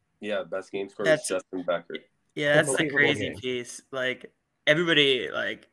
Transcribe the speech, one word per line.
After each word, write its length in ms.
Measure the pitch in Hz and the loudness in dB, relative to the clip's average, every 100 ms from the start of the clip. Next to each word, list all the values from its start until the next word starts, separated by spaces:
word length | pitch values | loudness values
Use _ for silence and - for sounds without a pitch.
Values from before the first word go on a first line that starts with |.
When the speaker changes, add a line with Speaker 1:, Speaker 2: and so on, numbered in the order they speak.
| _ - | _ -12
Speaker 1:
Yeah, 220 | 104 101 | -6 -4
best 280 | 85 95 95 | -4 -8 -8
game 180 | 98 98 | -8 -8
scorer 160 | - 104 | -2 2
Speaker 2:
That's 140 | 151 | 2
Speaker 1:
is 40 | - | 0
Justin 340 | 92 - 92 | -6 -6 -8
Becker. 340 | 87 85 - 80 _ _ _ | -4 -4 -4 -14 _ _ _
Speaker 2:
Yeah, 220 | - 147 147 | -4 2 4
that's 140 | 147 | 4
the 20 | 135 156 | 2 0
Speaker 3:
Unbelievable 120 | 143 | 2
Speaker 2:
crazy 320 | 143 139 90 | 2 2 -4
Speaker 3:
game. 60 | 90 | -6
Speaker 2:
piece. 440 | 127 123 123 - - | -6 -6 -8 -16 -12
Like, 400 | 131 127 123 - _ _ _ - | -6 -4 -6 -12 _ _ _ 2
everybody, 640 | 151 170 151 139 127 82 | 2 4 4 4 2 -2
like, 360 | - 104 107 _ | -6 -6 -8 _